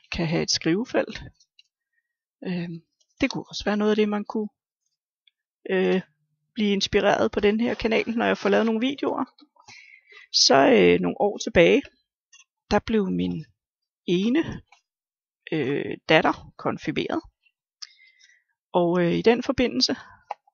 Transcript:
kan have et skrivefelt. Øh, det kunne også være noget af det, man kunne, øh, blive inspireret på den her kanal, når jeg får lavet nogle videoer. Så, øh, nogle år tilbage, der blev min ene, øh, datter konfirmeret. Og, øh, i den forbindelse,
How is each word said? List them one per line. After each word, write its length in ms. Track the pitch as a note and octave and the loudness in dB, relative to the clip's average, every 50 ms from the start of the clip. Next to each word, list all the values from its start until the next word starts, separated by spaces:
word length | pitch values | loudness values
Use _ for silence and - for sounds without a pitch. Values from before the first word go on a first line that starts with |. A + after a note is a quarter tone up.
| _ _ | _ _
kan 160 | - E3+ E3 | -6 -4 -4
have 160 | D3+ E3+ D#3+ D3+ | -2 -2 -2 -2
et 80 | - | -2
skrivefelt. 720 | - - - E3 E3+ G#3 C4 - - A3 - - - - - - - _ _ _ _ _ _ _ _ _ _ _ _ _ _ _ _ _ _ _ _ _ C4+ | -4 -2 0 0 0 0 -2 -2 -2 -4 -4 -4 -8 -14 -16 -18 -20 _ _ _ _ _ _ _ _ _ _ _ _ _ _ _ _ _ _ _ _ _ -10
Øh, 220 | F#3+ F3 F3 E3+ F3 E3 E3 - _ _ _ _ _ _ - | -8 -6 -6 -6 -8 -12 -14 -16 _ _ _ _ _ _ -6
det 100 | F3 - | -6 -4
kunne 180 | - - - - | -4 -8 -12 -12
også 160 | - - - | -12 -8 -6
være 120 | G3+ G#3 | -4 -2
noget 140 | G#3 G#3+ G#3+ | 0 0 0
af 40 | G#3 | 2
det, 140 | G#3+ G#3+ G#3 | 2 0 0
man 160 | G#3 G#3 G#3 | -2 -4 -6
kunne, 240 | - - A3 G#3+ - - _ _ _ _ _ _ _ _ _ _ _ _ _ _ _ _ _ _ _ _ _ - - | -6 -6 -6 -6 -8 -10 _ _ _ _ _ _ _ _ _ _ _ _ _ _ _ _ _ _ _ _ _ -6 -2
øh, 320 | F#3+ F#3 F#3 F#3 F#3 F#3 - _ _ _ _ _ _ _ _ _ _ | 0 0 2 2 0 0 -2 _ _ _ _ _ _ _ _ _ _
blive 200 | A3+ G#3+ G3+ G3+ | -2 0 0 0
inspireret 580 | G3 - - - G3 G3 G3+ - - G#3+ A3 | 0 0 0 0 2 2 2 2 2 0 0
på 80 | - G#3 | 0 0
den 200 | G3+ G3+ G#3+ A3 | 0 2 2 2
her 140 | A#3+ B3 G#3+ | 0 -2 -2
kanal, 440 | - - A3 A3+ - - - A3+ | -2 -2 0 0 0 -2 -2 -2
når 80 | A#3+ G#3 | -2 0
jeg 120 | G3 G3 | 0 0
får 120 | - - G3 | 0 0 2
lavet 160 | G3+ G#3 A3 | 2 2 2
nogle 220 | A3+ A3 A3 B3 | 0 0 0 -2
videoer. 380 | C4+ C#4 - C#4+ C#4 - - C4 - _ _ D4 _ _ _ _ - - - - - - - _ _ - - - _ - | -4 -4 -4 -4 -4 -4 -4 -6 -8 _ _ _ _ _ _ _ -20 -20 -20 -20 -20 -20 -20 _ _ -20 -20 -10 _ 0
Så, 220 | - - - B3+ | 2 4 6 6
øh, 440 | C4+ C#4 C4 A#3+ G#3 F3+ F3 F3 F3+ | 6 6 6 6 6 6 6 4 2
nogle 220 | F3+ F3 - - | 0 -2 -2 -2
år 160 | G3+ G3+ - | -2 -4 -4
tilbage, 440 | - - A#3 - F#3 E3+ F3+ G#3 C#4 - - - _ _ _ _ _ _ _ - - _ _ _ _ _ - | -6 -8 0 4 4 6 6 4 2 0 -4 -12 _ _ _ _ _ _ _ -20 -20 _ _ _ _ _ -2
der 80 | G#3 G3+ | -2 0
blev 260 | - - A3 G#3+ F#3+ F#3 | 0 0 0 0 0 0
min 340 | F3+ F3 F3+ F3+ F3 D#3+ D3+ - _ _ _ _ _ _ _ _ _ _ _ | -2 -2 -4 -4 -6 -8 -10 -16 _ _ _ _ _ _ _ _ _ _ _
ene, 560 | - F3 F#3 G3+ A#3 C4 E4 - - - - - _ _ _ _ _ _ _ _ _ _ _ _ _ _ _ _ - | 0 0 0 2 2 0 0 -2 -2 -8 -14 -16 _ _ _ _ _ _ _ _ _ _ _ _ _ _ _ _ -6
øh, 460 | E3 D#3 A#2+ C3+ C#3+ - - - - - _ - | -4 -2 -2 -2 -2 -4 -4 -6 -8 -6 _ 2
datter 440 | D#3+ D#3 - D3+ - - - - - | 2 4 2 2 -2 -4 -8 -20 -14
konfirmeret. 640 | - - A#3 - - - - - - - - - D#4+ - - _ _ _ _ _ _ _ _ _ _ - - _ _ _ _ _ _ _ _ _ _ _ _ _ _ _ _ - | -8 -6 -6 -6 -6 -6 -6 -6 -4 -4 -4 -6 -6 -8 -10 _ _ _ _ _ _ _ _ _ _ -20 -20 _ _ _ _ _ _ _ _ _ _ _ _ _ _ _ _ 0
Og, 280 | F3+ F3 E3+ F3+ F3+ | 2 2 2 2 2
øh, 120 | F3 E3+ E3+ | 2 2 0
i 80 | E3+ | 2
den 220 | - A3 A#3+ A#3+ - | 4 4 4 4 0
forbindelse, 520 | - B3 - B3 - - B3+ - - C4 - - - - - _ - - - _ _ | -2 -2 0 -2 -2 0 -2 -2 -2 -4 -6 -12 -16 -20 -18 _ -16 -16 -16 _ _